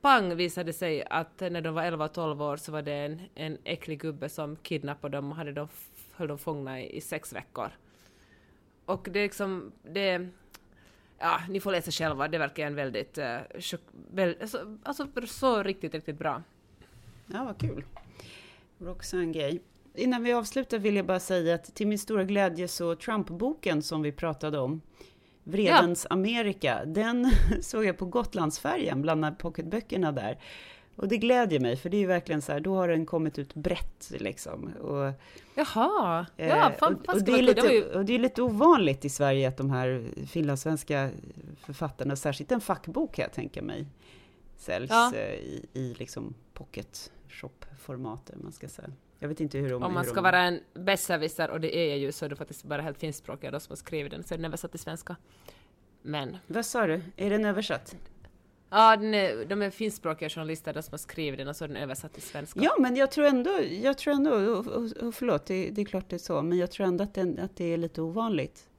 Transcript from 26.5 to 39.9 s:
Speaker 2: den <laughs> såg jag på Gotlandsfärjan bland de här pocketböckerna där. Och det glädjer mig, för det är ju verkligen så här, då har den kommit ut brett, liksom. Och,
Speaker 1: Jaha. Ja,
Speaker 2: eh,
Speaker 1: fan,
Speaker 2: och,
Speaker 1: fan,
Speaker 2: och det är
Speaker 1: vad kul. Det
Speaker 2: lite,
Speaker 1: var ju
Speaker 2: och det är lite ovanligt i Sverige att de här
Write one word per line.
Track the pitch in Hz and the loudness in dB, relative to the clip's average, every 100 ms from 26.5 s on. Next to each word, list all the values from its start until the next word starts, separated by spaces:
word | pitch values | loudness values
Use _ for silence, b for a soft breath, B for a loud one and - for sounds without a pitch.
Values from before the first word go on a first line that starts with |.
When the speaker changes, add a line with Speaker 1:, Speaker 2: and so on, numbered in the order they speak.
| 190 143 117 143 | 0 0 0 -2
Speaker 2:
den | 165 226 240 247 233 - | 0 0 2 6 8 8
<laughs> | 208 | 4
såg | - 220 | -2 0
jag | 214 180 | 0 0
på | |
Gotlandsfärjan | 180 240 233 202 156 - - 359 165 135 | -2 -2 -2 0 -2 -2 -2 -2 0 0
bland | 151 156 | 2 2
de | |
här | 156 | 0
pocketböckerna | 160 170 160 165 208 - - 170 | -2 -8 -6 -4 -4 -2 0 2
där. | 139 104 123 B B B B B - | 0 -4 -6 B B B B B -6
Och | 196 | 0
det | 226 | 2
glädjer | 233 247 233 151 | 4 4 6 4
mig, | 123 131 | 2 0
för | 175 | 0
det | 208 | 0
är | |
ju | 190 | 2
verkligen | 175 170 156 | 2 0 -4
så | 143 | -2
här, | 147 | -2
då | 165 | 0
har | 190 175 | 2 2
den | 165 160 | 2 0
kommit | 165 156 147 | 0 -2 -4
ut | 143 | -8
brett, | - 147 175 - - - - | -4 -2 -2 -4 -8 -12 -6
liksom. | 101 - - - - | -6 -6 -10 -10 -10
Och, | - - 143 139 135 B B B | -10 -4 -2 -2 -4 B B B
Speaker 1:
Jaha. | - 294 214 269 415 202 165 170 - | -4 -2 2 2 4 2 0 -2 -4
Ja, | |
Speaker 2:
eh, | 160 349 320 - | 2 6 6 6
Speaker 1:
fan, | 311 | 2
Speaker 2:
och, | 190 - | 2 0
Speaker 1:
fan, | 220 | 2
Speaker 2:
och | |
det | 190 | 6
är | 247 | 8
Speaker 1:
vad | 254 | 8
kul. | |
Det | |
Speaker 2:
lite, | 240 | 8
Speaker 1:
var | 240 | 8
ju | 233 | 6
Speaker 2:
och | - 185 | 4 -2
det | 196 | 2
är | 240 | 4
lite | 247 240 | 2 2
ovanligt | 247 208 302 302 170 135 | 0 6 10 10 8 2
i | 143 | -2
Sverige | - 139 135 131 | 2 2 4 2
att | 131 | 0
de | 139 | 0
här | 131 127 | 0 0